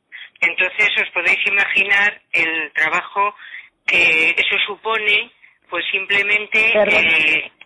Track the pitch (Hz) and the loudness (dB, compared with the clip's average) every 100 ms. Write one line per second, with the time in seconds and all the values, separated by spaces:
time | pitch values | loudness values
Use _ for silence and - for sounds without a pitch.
0 | _ - - - 170 - 185 - 208 208 | _ -20 -20 -4 -4 0 -2 0 0 0
1 | 196 180 175 190 202 196 196 190 196 202 | -2 -2 0 0 0 0 0 0 2 2
2 | 208 208 _ 170 160 160 151 - 156 175 | 0 -2 _ -2 -2 -2 -4 -2 -2 -2
3 | - - 202 - - - - _ - 175 | -2 -2 -2 -4 -14 -18 -20 _ -2 2
4 | 165 160 160 170 190 202 - 196 214 220 | 4 4 2 2 0 0 -2 -4 -4 -2
5 | 208 208 233 _ - _ _ 175 165 196 | 0 0 -2 _ -20 _ _ -6 -4 -4
6 | 190 202 202 208 208 220 220 214 202 - | -2 -2 0 0 0 0 2 2 2 2
7 | 165 160 147 - - - | 2 2 2 0 -4 -14